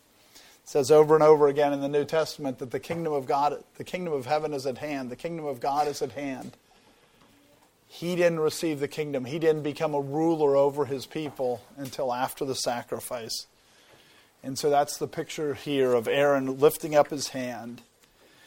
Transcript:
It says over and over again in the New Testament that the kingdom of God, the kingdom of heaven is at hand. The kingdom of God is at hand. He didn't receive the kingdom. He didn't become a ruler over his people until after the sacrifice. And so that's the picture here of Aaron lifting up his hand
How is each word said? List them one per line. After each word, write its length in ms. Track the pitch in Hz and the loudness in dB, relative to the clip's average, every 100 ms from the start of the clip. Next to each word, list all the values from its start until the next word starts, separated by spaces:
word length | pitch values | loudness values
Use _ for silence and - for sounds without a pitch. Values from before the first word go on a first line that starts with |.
| _ _ _ | _ _ _
It 340 | - - _ - | -20 -20 _ -4
says 220 | 151 135 | 0 6
over 240 | 151 151 | 8 8
and 100 | 156 | 8
over 240 | 151 151 147 | 8 8 8
again 240 | 139 143 | 4 2
in 80 | 143 | 2
the 80 | 139 | 0
New 160 | 147 | -2
Testament 540 | 143 160 151 - 143 127 | 0 0 -2 -4 -8 -8
that 120 | 131 | -8
the 80 | 135 | -8
kingdom 340 | - 170 165 | -6 -6 -4
of 140 | 147 131 | -4 -2
God, 380 | 143 143 143 - - | 0 0 -2 -12 -16
the 80 | |
kingdom 280 | 135 185 175 | -10 -8 -4
of 140 | 147 120 | -4 -2
heaven 260 | 151 156 | -2 -2
is 140 | 143 135 | -6 -6
at 120 | 120 | -6
hand. 320 | 151 143 127 | -8 -8 -8
The 60 | 123 | -10
kingdom 300 | 170 165 147 | -10 -8 -8
of 120 | 123 | -6
God 300 | 143 143 147 | -2 -2 -2
is 140 | 139 | -2
at 100 | 135 | -6
hand. 440 | 139 143 127 127 - _ _ _ _ _ _ _ _ _ _ _ _ _ | -6 -10 -10 -12 -18 _ _ _ _ _ _ _ _ _ _ _ _ _
He 260 | - 170 | -10 -4
didn't 240 | 175 175 165 | 2 2 2
receive 400 | 156 - 165 147 | -2 -2 -4 -4
the 80 | 139 | -6
kingdom. 380 | - 151 139 | -6 -6 -6
He 160 | 123 160 | -6 -2
didn't 220 | 160 156 | 0 2
become 320 | 147 143 156 | 0 -4 -4
a 60 | 143 | -4
ruler 560 | 139 147 165 160 147 139 | -4 -2 0 2 2 4
over 280 | 143 139 | 2 0
his 220 | 131 135 - | -4 -6 -8
people 540 | 156 151 - 127 117 - - | -10 -8 -6 -4 -6 -10 -14
until 360 | 135 - 131 | -12 -6 -4
after 320 | 123 131 - | -2 -4 -4
the 100 | 143 | -6
sacrifice. 920 | 123 - 120 110 120 - 123 113 - - _ _ _ _ - _ _ _ _ | -4 -4 -4 -4 -10 -8 -8 -8 -10 -12 _ _ _ _ -20 _ _ _ _
And 120 | 131 131 | -12 -4
so 140 | 151 | 2
that's 260 | 143 147 - | 2 2 -2
the 120 | 147 | -8
picture 460 | - 151 - 151 | -8 -10 -6 -6
here 380 | 120 151 139 127 | -6 -2 2 4
of 140 | 123 113 | 4 2
Aaron 520 | 139 143 139 131 131 | 2 4 4 0 4
lifting 360 | 151 - 160 | 4 4 0
up 160 | 151 143 | 4 4
his 180 | 147 - | 2 -8
hand 540 | 135 123 117 120 120 - _ _ _ _ _ | -8 -8 -10 -12 -16 -20 _ _ _ _ _